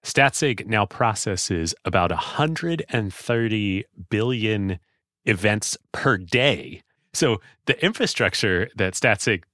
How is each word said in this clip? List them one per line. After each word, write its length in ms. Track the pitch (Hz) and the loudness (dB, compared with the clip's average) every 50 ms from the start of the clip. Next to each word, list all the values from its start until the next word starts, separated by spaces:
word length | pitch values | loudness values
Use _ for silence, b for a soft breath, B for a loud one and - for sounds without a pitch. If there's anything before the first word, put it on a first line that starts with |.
| - | -10
Statsig 600 | - - 139 139 139 - - 156 143 117 95 - | -2 2 4 4 4 4 2 0 0 0 -2 -4
now 180 | 101 113 107 101 | 0 0 0 0
processes 880 | 95 - - 123 113 107 - - 110 95 90 - - 98 85 82 85 - _ _ | 0 0 0 0 0 2 0 -2 -4 -2 -2 -2 -2 0 0 0 -2 -4 _ _
about 260 | - 92 95 87 85 | 0 2 2 2 2
a 60 | 87 | 0
hundred 680 | - - - - - 147 160 160 - - 170 165 160 156 - | -2 -4 -6 -2 -2 0 0 0 -4 -2 -4 -4 -4 -4 -4
and 240 | - 117 107 101 - | -4 -4 -4 -4 -8
thirty 720 | - - - 120 117 113 113 110 107 104 101 95 95 - _ _ - 92 _ | -8 -4 -2 0 0 2 0 0 0 0 0 0 -2 -4 _ _ -20 -6 _
billion 720 | - 104 110 123 127 113 107 107 107 104 98 95 92 85 _ _ _ _ _ _ _ _ _ | 0 0 0 0 0 0 0 0 0 0 0 -2 -4 -6 _ _ _ _ _ _ _ _ _
events 520 | - 107 90 98 107 104 107 - - - - _ _ | -2 0 2 2 2 2 2 -2 -4 -6 -8 _ _
per 260 | - - - 135 120 | -8 -2 0 2 0
day. 640 | 92 92 85 - 120 127 147 110 73 - - - - _ _ _ _ _ _ - | 0 -2 0 0 2 4 2 2 0 -6 -12 -16 -18 _ _ _ _ _ _ -2
So 260 | - 170 131 113 b b b b b b | 0 2 2 2 b b b b b b
the 180 | - 180 - - | -2 0 2 0
infrastructure 880 | 190 233 - 247 - - - 113 90 - - - 104 92 87 101 - - | -2 0 0 -2 -2 0 0 0 0 2 0 0 2 2 0 0 -4 -2
that 180 | - 98 92 - | -2 -2 -2 0
Statsig 500 | - - 120 104 - - 127 104 90 - _ | 0 2 2 2 2 2 0 0 -2 -4 _